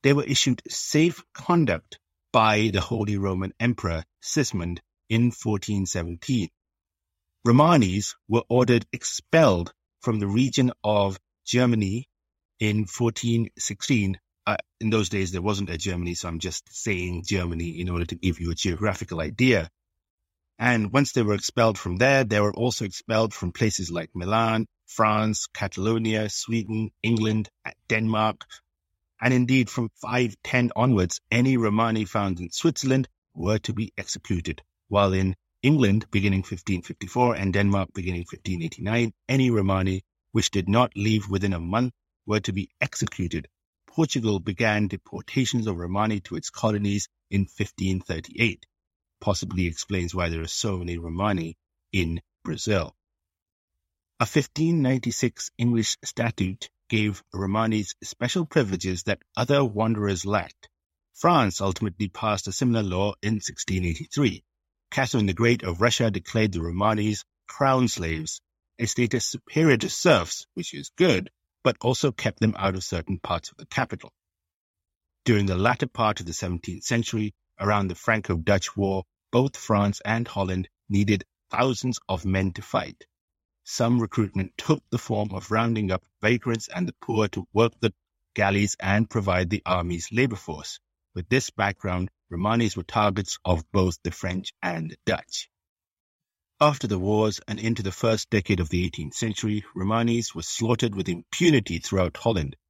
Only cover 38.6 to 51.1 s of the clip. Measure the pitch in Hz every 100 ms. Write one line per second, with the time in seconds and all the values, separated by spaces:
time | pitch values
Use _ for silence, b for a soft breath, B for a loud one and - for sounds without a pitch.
38.6 | 82 - 101 117 117 - - 135 127 110
39.6 | 98 95 92 92 _ _ _ 113 - 101
40.6 | 90 110 123 - 104 110 101 98 98 90
41.6 | 85 110 127 _ _ _ - 107 107 95
42.6 | - _ - - - - 87 80 - _
43.6 | _ _ _ - 160 135 110 98 85 92
44.6 | 113 107 104 98 _ - - 135 123 123
45.6 | 110 85 87 98 107 107 - 92 - -
46.6 | 113 104 101 101 - _ _ 101 98 -
47.6 | 202 - 95 92 - 90 120 - 117 -
48.6 | _ _ _ _ _ _ - 95 92 92
49.6 | 87 82 - 98 87 92 85 82 80 -
50.6 | 110 92 87 85 85